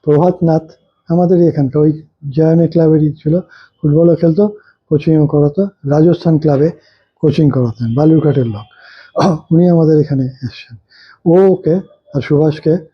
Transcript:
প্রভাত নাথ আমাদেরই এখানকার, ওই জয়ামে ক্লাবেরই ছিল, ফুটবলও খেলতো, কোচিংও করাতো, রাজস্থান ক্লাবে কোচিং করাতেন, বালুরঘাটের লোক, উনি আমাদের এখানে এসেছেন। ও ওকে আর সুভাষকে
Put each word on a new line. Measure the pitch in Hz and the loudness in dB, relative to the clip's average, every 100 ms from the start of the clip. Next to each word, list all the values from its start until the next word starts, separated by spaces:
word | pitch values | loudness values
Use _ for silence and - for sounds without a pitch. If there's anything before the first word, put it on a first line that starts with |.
প্রভাত | - 147 180 180 | 0 2 2 0
নাথ | 165 156 156 - _ _ _ | 0 -2 -4 -20 _ _ _
আমাদেরই | 170 175 180 170 | -2 0 2 0
এখানকার, | 151 139 147 | 0 -2 0
ওই | 151 156 - _ 147 | 0 -2 -10 _ -8
জয়ামে | 135 160 165 165 | -2 2 2 2
ক্লাবেরই | 160 160 160 151 | 2 2 2 0
ছিল, | 147 151 170 - - - _ | -4 -4 -4 -4 -20 -20 _
ফুটবলও | 147 147 170 165 | -2 2 2 2
খেলতো, | 165 160 208 208 _ _ _ | 0 0 -2 -4 _ _ _
কোচিংও | 151 160 156 147 | -2 0 0 2
করাতো, | 147 147 147 196 _ 139 | 0 0 0 -6 _ -4
রাজস্থান | 147 165 170 175 156 | 2 2 2 0 0
ক্লাবে | 151 139 156 160 _ _ _ _ | 0 0 -2 -4 _ _ _ _
কোচিং | 156 147 151 | -2 0 0
করাতেন, | - 120 113 117 117 | 0 -4 -4 -6 0
বালুরঘাটের | 156 160 151 139 120 | 2 2 0 -2 -4
লোক, | 104 - _ - - - - - 156 - | -6 -14 _ -20 -20 -12 -4 -4 -4 -2
উনি | 165 180 | 0 2
আমাদের | 170 160 156 | 2 2 0
এখানে | 151 139 | 0 -2
এসেছেন। | 127 131 123 - - 117 _ _ - _ 175 | -6 -8 -14 -14 -20 -20 _ _ -20 _ 0
ও | 175 196 | 2 4
ওকে | 185 156 175 175 _ _ 143 | 2 -2 -4 -6 _ _ -8
আর | |
সুভাষকে | - 147 156 147 160 175 160 | -2 0 0 -2 -4 -4 -6